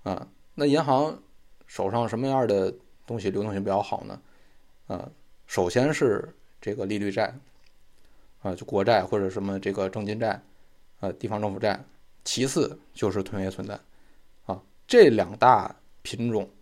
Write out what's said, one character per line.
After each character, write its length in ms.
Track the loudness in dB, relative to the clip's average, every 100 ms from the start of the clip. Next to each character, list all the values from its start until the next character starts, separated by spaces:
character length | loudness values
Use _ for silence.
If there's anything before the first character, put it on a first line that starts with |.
啊， 260 | -6 -8 -10 -20 -18 -2
那 100 | 2
银 180 | 2
行 340 | 4 2 2 -4 -18 -20 -20 -20 -16
手 220 | -6 -2
上 200 | 0 -2
什 100 | -2
么 80 | 0
样 180 | 0 2
的 280 | 2 0 -4 -20 -20 -10
东 120 | -6
西 120 | -4
流 120 | -4
动 120 | -4
性 100 | -4
比 60 | 0
较 120 | 0
好 220 | -2 -6
呢？ 160 | -8 -16 -18 -20 -20 -20 -20 -20 -12
啊， 220 | -10 -10 -18 -20 -20 -6
首 220 | -2 0
先 240 | 2 0
是 420 | 2 2 0 -4 -16 -20 -12
这 160 | -8 -6
个 100 | -4
利 120 | -4
率 120 | -2
债， 240 | -2 -4 -6 -20 -20 -20 -20 -20 -20 -20 -20 -20 -12
啊， 120 | -10
就 120 | -10 -4
国 180 | 0
债 220 | 4 2 2
或 120 | -2
者 120 | -2
什 120 | -4
么 160 | -6 -4
这 140 | -4
个 160 | -4 -4
政 180 | -4 -6
金 140 | -4
债， 220 | -4 -4 -10 -20 -20 -20 -20 -8
呃， 140 | -8
地 160 | -6 -6
方 100 | -4
政 140 | -4
府 60 | -2
债， 220 | -2 -4 -10 -20 -20 -14 -8
其 200 | -2 -2
次 320 | 0 -2 -4 -20
就 160 | -4 -2
是 140 | -2
同 160 | -4 -6
业 100 | -6
存 160 | -6 -12
单。 140 | -12 -16 -20 -20 -20 -20 -20 -10
啊， 140 | -10 -10 -20 4
这 240 | 10 10
两 280 | 8 0 4
大 360 | 6 6 2 -12 -20 -16
品 280 | -12 -4 -2
种 200 | -2 -4 -14